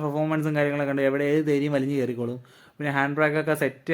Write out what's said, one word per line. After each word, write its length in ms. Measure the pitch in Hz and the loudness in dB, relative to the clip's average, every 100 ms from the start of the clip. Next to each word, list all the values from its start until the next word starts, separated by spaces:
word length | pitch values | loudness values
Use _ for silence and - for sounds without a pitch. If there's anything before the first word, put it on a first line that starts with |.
പെർഫോമൻസും 500 | 151 151 156 156 151 147 | 0 -2 0 0 0 0
കാര്യങ്ങളൊക്കെ 380 | 143 143 139 | 0 0 -2
ഉണ്ട്. 100 | 139 135 | 0 2
എവിടെ 160 | 139 143 | 2 2
ഏത് 120 | 156 151 | 2 2
തേരിയും 220 | 143 147 139 | 0 2 0
വലിഞ്ഞ് 220 | 135 143 | 0 0
കയറിക്കോളും. 400 | 123 120 120 127 - - - - | -2 -2 -6 -6 -12 -20 -20 -8
പിന്നെ 140 | 147 139 | -2 0
ഹാൻഡ് 200 | 143 143 | 0 2
ബ്രേക്കൊക്കെ 360 | 151 151 151 151 | 0 2 0 0
സെറ്റ് 320 | 139 - - | -2 -4 -2